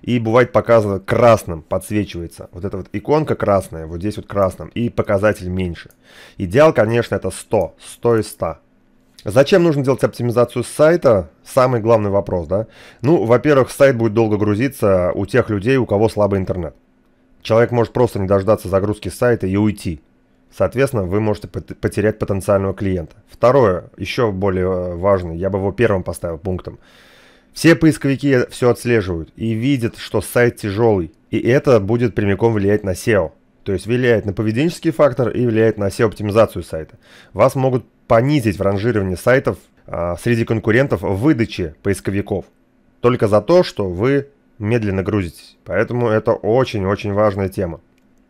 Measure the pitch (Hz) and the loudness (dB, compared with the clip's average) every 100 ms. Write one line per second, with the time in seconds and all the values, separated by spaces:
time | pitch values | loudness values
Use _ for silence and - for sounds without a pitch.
0 | - 123 113 120 120 110 104 117 104 98 | -4 -2 2 4 4 2 4 4 4 -2
1 | - 104 120 107 - 80 - 92 - 104 | -2 4 6 4 2 -12 -6 -8 -4 -4
2 | 95 85 82 - 95 90 95 95 - 101 | -4 -8 -14 -16 -20 -12 -10 -10 -10 -8
3 | - 156 143 120 104 98 - 80 80 85 | -2 -2 0 -2 2 0 0 -10 -12 -8
4 | 104 - - 101 92 - 82 - 120 - | -8 -8 -6 -2 -2 -2 -10 -6 -4 -4
5 | - 98 107 - 92 92 90 80 - _ | -2 0 0 0 -6 -6 -6 -8 -16 _
6 | _ - - - 92 117 156 123 107 120 | _ -20 -20 -10 -2 4 4 4 2 0
7 | - 98 95 - - 107 80 - - - | -2 -4 -6 -10 -4 -2 -2 -8 -20 -4
8 | 120 113 104 - 85 - _ _ _ _ | 0 0 -2 -8 -8 -8 _ _ _ _
9 | _ _ 104 107 143 190 170 143 131 123 | _ _ 0 0 4 4 4 2 0 0
10 | 123 - 120 101 98 123 - - 156 170 | -2 -2 -2 0 0 -2 -6 2 2 4
11 | 143 101 80 _ - 135 127 120 110 113 | 4 2 0 _ -4 0 2 2 2 2
12 | 101 98 95 90 78 98 110 - - - | 2 -2 -2 -6 -4 -4 -4 -14 -20 -4
13 | 123 165 113 156 151 135 117 - 139 117 | 0 2 4 2 4 2 2 4 4 4
14 | 113 110 110 104 104 104 135 - 104 92 | 0 2 0 0 0 0 -2 -2 2 2
15 | 90 - 95 120 110 101 110 135 110 101 | 0 -2 0 0 0 -2 0 0 0 2
16 | 110 104 101 98 92 90 78 - _ _ | 2 2 0 0 -4 -6 -8 -12 _ _
17 | _ _ _ _ - 113 95 117 110 120 | _ _ _ _ 0 2 2 0 0 0
18 | 117 104 95 101 98 104 92 95 101 104 | 0 0 0 0 2 0 0 -2 0 -4
19 | 95 - 123 113 95 98 107 101 92 76 | -8 -2 0 0 0 0 0 -2 -8 -10
20 | _ _ _ _ _ - 92 123 139 110 | _ _ _ _ _ -4 -2 0 -2 -2
21 | 87 101 107 101 - - - - 104 107 | -2 -2 -2 -4 -8 -12 -14 -8 -4 0
22 | 107 - - 98 107 98 98 95 98 90 | -2 -2 -4 -4 0 0 0 -4 -4 -4
23 | 78 - _ - 120 135 107 87 - - | -6 -16 _ 0 2 4 4 0 -6 -12
24 | 101 - 113 95 98 92 92 90 90 87 | -8 -2 -2 0 -2 0 0 -2 -4 -2
25 | 98 98 85 82 95 98 98 98 113 95 | 2 2 0 -4 -2 -2 -2 0 0 0
26 | 87 82 87 80 95 90 - - _ _ | -4 -8 -8 -6 -6 -6 -8 -18 _ _
27 | _ _ _ _ _ - 160 165 160 - | _ _ _ _ _ 0 4 4 4 2
28 | 139 135 143 127 - - 123 113 123 113 | -2 -2 2 2 0 0 0 0 0 0
29 | 92 82 78 - 113 110 131 135 117 - | 0 -6 -8 -8 -6 -2 0 0 -2 -6
30 | - 107 - 123 120 - 104 98 117 98 | -6 -6 -2 2 2 0 -6 0 2 2
31 | 80 _ _ 110 117 139 147 113 98 120 | -2 _ _ -2 2 2 4 2 2 0
32 | 123 - 101 95 117 107 98 104 98 87 | 0 0 -2 2 0 2 0 0 -2 -4
33 | 117 101 80 - _ _ - 92 104 123 | 0 0 0 -8 _ _ -6 -6 -4 0
34 | 123 107 101 92 107 110 170 - 165 160 | 2 2 0 -4 -2 0 -2 -2 -4 2
35 | 143 123 117 107 123 110 113 104 98 - | 2 2 -2 -2 0 2 2 2 -4 0
36 | 110 - 104 107 101 90 - 80 76 - | -2 -2 0 2 2 0 -10 -10 -12 -18
37 | _ - _ 95 127 135 131 123 - _ | _ -20 _ 0 0 2 0 -2 -6 _
38 | - 117 135 151 107 90 98 101 117 107 | 0 2 4 2 0 0 -2 0 -2 -2
39 | 95 87 120 135 131 92 _ _ - - | -2 -2 2 2 0 -6 _ _ -12 -8
40 | 87 87 120 117 113 113 110 117 139 95 | -6 -4 -2 0 0 -2 2 2 2 -2
41 | 95 95 147 123 107 - 80 - 101 95 | -2 0 2 2 -2 -4 -8 -6 -4 -4
42 | - 98 - 95 - _ _ _ _ _ | -4 -6 -4 -6 -8 _ _ _ _ _
43 | 120 123 110 107 - 180 170 - 95 87 | 0 2 2 2 4 4 2 -4 -6 -2
44 | 127 143 139 _ _ - 104 120 104 95 | 0 0 -4 _ _ -8 -2 0 0 -2
45 | 92 104 85 - - _ - 95 113 120 | -2 -2 -2 -10 -20 _ -6 -4 -2 -2
46 | 117 110 117 - 101 127 123 107 95 101 | 0 0 0 0 0 0 0 -2 -2 -2
47 | 104 98 107 98 92 101 87 78 _ _ | -2 0 0 0 -4 -4 -6 -8 _ _
48 | _ _ | _ _